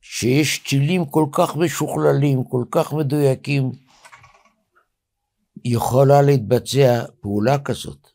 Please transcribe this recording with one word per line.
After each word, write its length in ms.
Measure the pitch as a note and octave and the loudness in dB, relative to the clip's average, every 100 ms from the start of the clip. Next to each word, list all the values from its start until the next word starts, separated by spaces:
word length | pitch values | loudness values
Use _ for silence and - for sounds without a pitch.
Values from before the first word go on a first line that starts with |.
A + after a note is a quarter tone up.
שיש 560 | - - A#2 C#3 C#3+ - | -12 -4 0 0 0 -4
טילים 480 | - C#3 C#3+ F#3 D#3 | -2 0 2 0 0
כל 200 | D#3 D3+ | -2 0
כך 240 | - E3 C#3+ | 0 -2 0
משוכללים, 880 | E3 C#3 D3+ D#3+ D3+ C#3+ C#3 C3 | -4 -2 -6 0 0 2 2 0
כל 220 | B2+ B2+ A#2 | -2 -4 -2
כך 220 | E3+ D#3 | -2 -2
מדויקים, 760 | D3 D3 D3 C#3 B2+ - C#3+ C3 B2+ _ _ - - - _ _ _ _ _ _ _ _ _ _ _ _ - A#2+ | -4 -2 0 0 0 -2 -2 -2 -8 _ _ -20 -20 -20 _ _ _ _ _ _ _ _ _ _ _ _ -10 -4
יכולה 560 | A#2 - B2 C3+ C#3+ | -2 0 2 6 6
להתבצע 840 | C#3+ C#3 G2+ B2 - B2+ C3 A#2+ - _ | 4 2 2 -2 0 2 2 2 -4 _
פעולה 420 | G2+ G#2 A2 C#3+ | -6 -2 0 0
כזאת. 440 | C#3 A#2+ - C#2+ _ | -4 -8 -10 -16 _